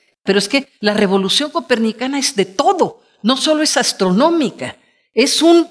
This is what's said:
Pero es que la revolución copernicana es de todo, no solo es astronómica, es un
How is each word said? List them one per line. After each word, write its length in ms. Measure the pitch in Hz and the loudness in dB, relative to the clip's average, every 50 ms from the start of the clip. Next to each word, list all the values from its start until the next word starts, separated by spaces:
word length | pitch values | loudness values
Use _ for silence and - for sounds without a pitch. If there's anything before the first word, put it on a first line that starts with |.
| _ _ _ _ _ | _ _ _ _ _
Pero 140 | - 196 202 | -2 -2 -2
es 100 | 196 - | -2 -2
que 200 | - 277 262 - _ _ | -2 -4 -4 -6 _ _
la 140 | 208 208 208 | -4 -2 0
revolución 560 | 214 214 185 190 196 190 190 202 - 285 302 | 0 0 0 0 0 0 0 0 0 -2 -2
copernicana 680 | - 339 - - 254 226 226 220 214 - 247 262 277 277 | -4 -6 -4 -2 -2 -2 0 -2 -4 -4 -6 -6 -4 -4
es 160 | 262 - - | -4 -4 -2
de 100 | 202 190 | -2 -4
todo, 560 | 190 - - 285 370 403 339 240 - - - _ _ _ _ - | -2 -2 -2 0 0 0 0 0 -2 -4 -8 _ _ _ _ -2
no 140 | 214 262 262 | -2 -2 0
solo 260 | - 311 311 302 311 | 0 0 0 0 0
es 120 | 294 - | 0 0
astronómica, 1000 | 277 240 - - - 196 185 180 208 277 330 339 330 277 185 - - 127 120 - _ _ _ _ _ _ _ - | 0 -2 -2 -2 -2 0 0 2 2 2 2 2 0 -2 -2 -4 -8 -12 -12 -14 _ _ _ _ _ _ _ -2
es 260 | - 254 - - - | 0 0 0 0 2
un 260 | 302 339 339 339 330 - | 4 4 6 4 4 2